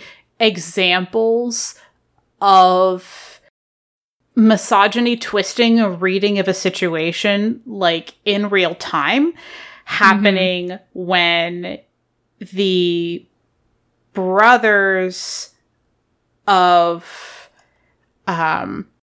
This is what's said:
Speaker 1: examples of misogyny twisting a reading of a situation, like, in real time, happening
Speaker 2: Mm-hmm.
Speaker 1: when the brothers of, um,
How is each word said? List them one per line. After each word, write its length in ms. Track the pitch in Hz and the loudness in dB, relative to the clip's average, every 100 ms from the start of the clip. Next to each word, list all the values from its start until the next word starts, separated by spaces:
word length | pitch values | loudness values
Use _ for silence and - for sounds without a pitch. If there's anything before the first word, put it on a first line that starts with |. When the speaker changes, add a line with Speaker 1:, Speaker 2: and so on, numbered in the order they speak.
| - - _ _ | -18 -20 _ _
Speaker 1:
examples 1400 | 220 175 - - 180 185 180 226 226 233 240 226 - - _ _ _ _ _ _ | -2 -2 -6 -2 0 0 -2 -2 0 0 -2 -6 -8 -10 _ _ _ _ _ _
of 1000 | 196 190 185 185 190 185 - - - - _ _ _ _ _ _ _ _ _ - | 4 6 6 4 2 0 -8 -18 -20 -20 _ _ _ _ _ _ _ _ _ 2
misogyny 800 | 220 208 - 202 208 233 240 233 | 4 4 2 2 2 2 -2 -2
twisting 640 | - 208 - - 233 233 | -2 -4 -2 0 2 2
a 100 | 208 | 2
reading 480 | 170 185 190 208 202 | -2 -2 0 0 0
of 80 | 190 | -2
a 60 | 185 | -2
situation, 1040 | 185 - 180 165 165 - 208 202 214 233 254 | -4 -2 -4 -2 -4 -2 -2 0 -2 -4 -10
like, 480 | 202 175 165 - - 208 | -2 -2 -2 -8 -8 -4
in 240 | 202 208 | -2 0
real 240 | 196 170 139 | 0 0 -4
time, 580 | - 160 165 247 320 - - - - - - | -6 -4 0 0 0 -2 -14 -20 -20 -20 -10
happening 840 | - 196 208 202 190 185 180 180 | 2 4 4 2 2 0 -2 -8
Speaker 2:
Mm-hmm. 300 | 185 _ 185 180 | -12 _ -10 -2
Speaker 1:
when 720 | 180 170 170 170 175 175 - _ _ _ _ _ _ | 0 2 0 -2 -6 -10 -12 _ _ _ _ _ _
the 880 | 190 190 196 185 175 170 170 170 - _ _ _ _ _ _ _ _ | -10 -4 0 0 0 -2 -4 -8 -14 _ _ _ _ _ _ _ _
brothers 1400 | - 185 190 226 247 226 202 196 190 185 180 - - - _ _ _ _ _ _ _ _ _ - | -6 -2 2 4 4 2 2 2 0 -4 -8 -12 -12 -14 _ _ _ _ _ _ _ _ _ 0
of, 1000 | 190 180 175 170 170 - - - - - _ _ _ _ _ _ _ - | 2 4 4 2 -2 -10 -18 -18 -20 -20 _ _ _ _ _ _ _ -8
um, 600 | 170 160 160 95 98 - _ _ | -4 -2 -4 -6 -10 -14 _ _